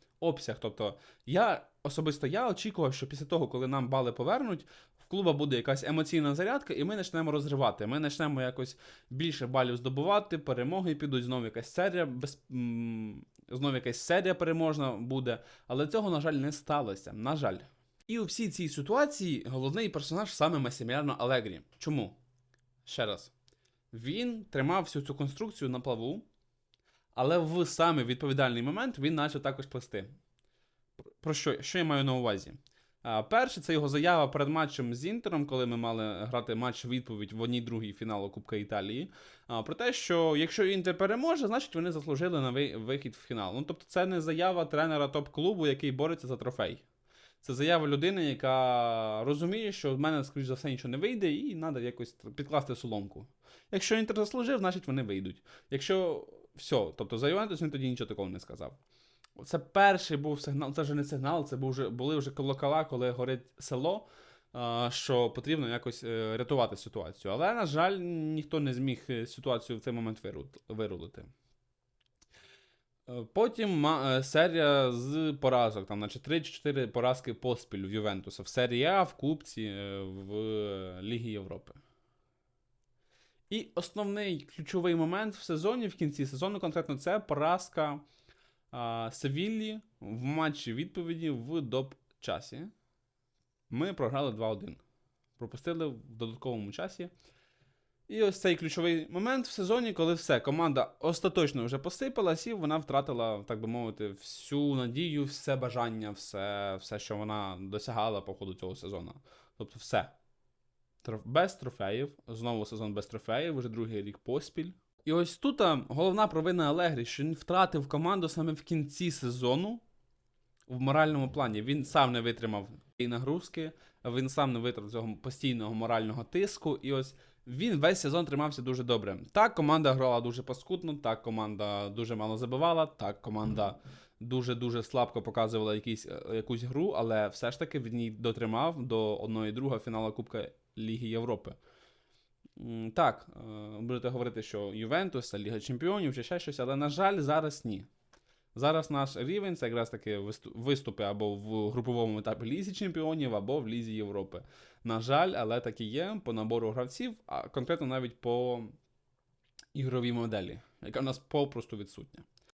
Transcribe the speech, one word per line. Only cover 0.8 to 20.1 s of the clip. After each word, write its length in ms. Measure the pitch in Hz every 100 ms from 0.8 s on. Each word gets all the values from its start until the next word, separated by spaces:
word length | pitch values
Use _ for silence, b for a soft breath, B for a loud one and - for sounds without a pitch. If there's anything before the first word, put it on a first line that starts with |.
| 104 87 B B -
я, 400 | 151 226 160 - _
особисто 440 | 143 160 156 147 139
я 220 | 190 247
очікував, 460 | 180 220 185 143
що 120 | 131 135
після 200 | 139 147
того, 220 | 165 131
коли 180 | 127 131
нам 220 | 139 123
бали 240 | 135 120
повернуть, 540 | 113 127 240 247 170 B B B _
в 60 |
клуба 280 | - 190 180
буде 240 | 143 147 123
якась 280 | 117 135
емоційна 500 | - 160 151 170 147
зарядка, 400 | 143 190 285 -
і 100 | -
ми 120 | 165 214
почнемо 340 | 180 165 160
розривати. 560 | 147 143 139 123 - 107
Ми 140 | 143
почнемо 420 | 151 147 156 135
якось 360 | 127 127 131 B B B B
більше 360 | 131 165 139 123
балів 300 | 131 123 120
здобувати, 600 | 127 131 165 208 208 160
перемоги 560 | 143 123 127 185 180
підуть, 300 | 147 147 127
знову 200 | 120 127
якась 280 | 113 113 -
серія 340 | - 190 180 156
без-, 320 | 127 135 - -
м, 720 | 127 120 117 117 113 107 - - _ -
знову 260 | 123 143
якась 260 | 131 123 117
серія 340 | - 180 185
переможна 580 | 180 165 165 160 147 135
буде. 460 | 107 120 135 123 113 B B -
Але 200 | 127 147
цього, 240 | 220 208
на 100 | 160
жаль, 120 | 156
не 200 | 143 139
сталося. 600 | 147 - 147 117 98 -
На 240 | 107 120 156
жаль. 220 | 120 92 - _ _ _ -
І 120 | 226
у 60 |
всій 240 | 196 - 214
цій 200 | - 160
ситуації 760 | - 139 240 294 294 180 127 -
головний 420 | 131 135 180 220
персонаж 460 | 156 139